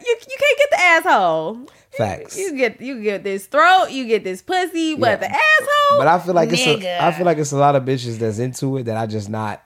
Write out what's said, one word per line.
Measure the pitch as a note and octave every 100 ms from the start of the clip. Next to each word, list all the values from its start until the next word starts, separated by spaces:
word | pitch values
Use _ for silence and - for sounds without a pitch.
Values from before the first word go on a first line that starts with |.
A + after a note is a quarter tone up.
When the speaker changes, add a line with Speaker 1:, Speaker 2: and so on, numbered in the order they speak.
Speaker 1:
you, | A#4+ A#4 -
you | C5
can't | C#5+ C#5
get | C#5+
the | -
asshole." | F4+ E4 F4+ C4 F3+ D#3+ D#3+ A3+ C4+ _ _ C5
Speaker 2:
Facts. | G#2 F2 - -
Speaker 1:
You, | G4
you | C#4
get, | A#3+ -
you | A#3+ C4+
get | G#3+ G3
this | G3 G3 -
throat, | C#4+ E4 F#4 E4+
you | C4 A#3+
get | A3
this | F#3 F#3
pussy, | - F#4 F4+ E4 D#4+ D#4
but | A#3+
Speaker 2:
Yeah. | G#3
Speaker 1:
the | -
asshole, | - D#5 D#5 - D5 C#5+ C#5+
Speaker 2:
But | D3+
I | F3+
feel | E3+
like | F3 D#3+
it's | E3 -
a, | -
Speaker 1:
nigga. | - -
Speaker 2:
I | D#3+
feel | E3 F3
like | D#3
it's | C#3+
a | C#3
lot | C#3+ C#3
of |
bitches | B2+ C3+ A#2+ A2+
that's | A2+ G#2+
into | B2+ B2 C#3 C3+
it |
that | A#2 A2
I | A2+
just | G#2+ G2+
not | A2 G#2+ G2